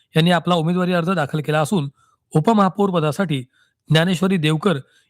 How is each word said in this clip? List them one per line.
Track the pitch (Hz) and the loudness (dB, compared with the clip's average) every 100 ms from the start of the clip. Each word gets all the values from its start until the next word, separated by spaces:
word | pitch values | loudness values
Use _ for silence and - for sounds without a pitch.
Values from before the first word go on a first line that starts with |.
| _ 160 | _ 0
यांनी | 170 | 2
आपला | 175 170 175 | 2 2 0
उमेदवारी | 160 180 180 | 0 -2 0
अर्ज | 175 165 | -2 -2
दाखल | 180 135 156 | -2 -2 -4
केला | 147 151 | -2 -2
असून, | 147 196 143 - _ _ _ | 0 -2 -4 -10 _ _ _
उपमहापौरपदासाठी | 156 156 214 190 - 202 175 151 143 180 139 127 _ _ _ - | 0 2 2 2 0 0 0 -2 -2 -4 -4 -8 _ _ _ 0
ज्ञानेश्वरी | 156 175 175 185 190 | 2 2 0 0 0
देवकर | 151 156 202 165 - _ | 0 0 -2 -4 -6 _